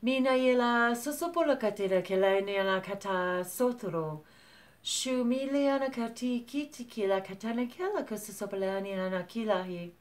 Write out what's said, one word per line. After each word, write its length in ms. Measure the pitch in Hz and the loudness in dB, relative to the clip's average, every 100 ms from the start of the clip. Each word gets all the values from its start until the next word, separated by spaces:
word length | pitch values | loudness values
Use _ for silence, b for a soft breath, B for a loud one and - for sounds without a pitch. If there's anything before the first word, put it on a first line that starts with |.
| 226 | 0
Mina 300 | 262 262 262 | 2 4 4
i 160 | 254 | 6
la 400 | 247 240 240 233 | 4 4 4 4
sosopola 600 | 233 - 285 339 339 320 269 | 2 -2 -4 -2 2 2 4
ka 120 | 214 | 2
te 140 | 202 196 | 0 2
ra 100 | 185 180 | 2 2
ke 60 | |
laini 400 | 190 196 196 196 196 | 2 4 4 2 0
ana 200 | 190 190 | 2 0
ka 140 | 190 196 | -2 -8
tā 380 | 202 185 180 180 | -2 -2 0 -2
sotoro. 800 | 180 - 247 240 202 165 160 151 - B B B B B | -4 0 0 0 -4 -4 -4 -6 -14 B B B B B
Shu 440 | - - 262 254 | -6 -4 0 0
mi 140 | 240 254 277 | 2 0 0
le 120 | 277 277 | 2 2
ana 200 | 277 269 | 2 0
ka 160 | 262 233 233 | -2 -6 -4
tī 100 | 247 247 240 | -2 -2 -2
kiti 380 | 285 294 - 240 | -6 -6 -10 -12
ki 160 | - 196 | -2 2
la 80 | 190 190 | 2 0
ka 80 | |
tana 300 | 190 220 233 247 | -8 -6 -2 -4
ke 220 | - 370 | -4 -2
la 100 | 403 - | -2 -4
ka 80 | |
sosopola 540 | 214 208 196 202 196 190 196 | -8 -10 -8 -6 -2 -2 -2
ani 160 | 196 | -4
ana 320 | 190 185 185 | -4 -2 -2
ki 180 | 180 233 220 | -4 -4 0
lahi. 420 | 190 185 175 175 170 | 0 0 -8 -10 -14